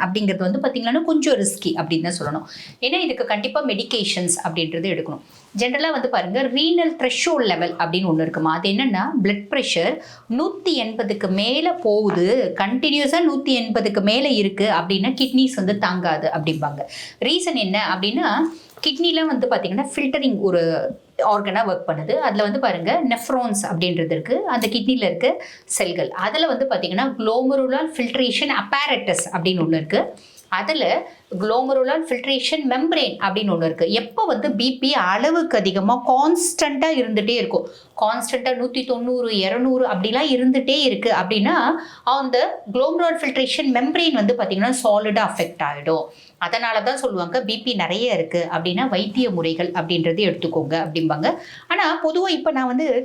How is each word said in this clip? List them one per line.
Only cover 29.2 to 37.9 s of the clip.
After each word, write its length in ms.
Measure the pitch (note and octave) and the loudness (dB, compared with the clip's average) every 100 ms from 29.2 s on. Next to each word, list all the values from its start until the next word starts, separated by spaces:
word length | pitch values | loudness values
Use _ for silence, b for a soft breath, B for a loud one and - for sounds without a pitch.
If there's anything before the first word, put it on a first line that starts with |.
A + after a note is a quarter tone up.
| - F3+ | -2 -2
அப்படின்னு 280 | F3 F3+ D#3+ | 0 2 2
ஒண்ணு 140 | D#3+ | 0
இருக்கு. 200 | D#3 G#3 - B B B - F#3 | 0 -2 -2 B B B -6 -4
அதுல 260 | A#3+ D#4 F3+ C#4+ B B B F3+ | -2 0 0 0 B B B -4
குளோமெருலார் 680 | G#3+ A#3+ C4 C4+ B3+ D#4+ - | 0 0 2 2 2 0 -2
ஃபில்ட்ரேஷன் 580 | B3 C4 C4 - D#4 C4+ | -4 -2 -2 0 -2 0
மெம்பரேன் 420 | B3+ D#4+ E4 A3+ - | 0 2 2 0 -2
அப்படின்னு 280 | G3 G3 G3+ | -2 0 0
ஒண்ணு 140 | E3+ D#3+ | 0 0
இருக்கு. 180 | D#3+ E3+ G#3+ | 0 2 2
எப்ப 240 | A3+ - G4 | -2 -2 0
வந்து 180 | G#3 D4 G3+ | 0 0 0
பி 60 | B3 B3+ | -2 0
பி 80 | C4+ C#4 F#3 | 0 2 2
அளவுக்கு 440 | G#3 D4 E4+ E4 A3 | 2 2 2 2 2
அதிகமா 340 | F#3+ F#3+ G3 B3+ - | 2 2 2 2 4
கான்ஸ்டன்டா 800 | B3+ D4+ F4 - - D4 C#4 D#4+ C#4+ | 4 4 2 0 0 -2 2 2 2
இருந்துட்டே 360 | A3 G#3+ G3+ A#3 | 0 0 0 0
இருக்கும், 260 | F#3+ F3 B B B | 0 -2 B B B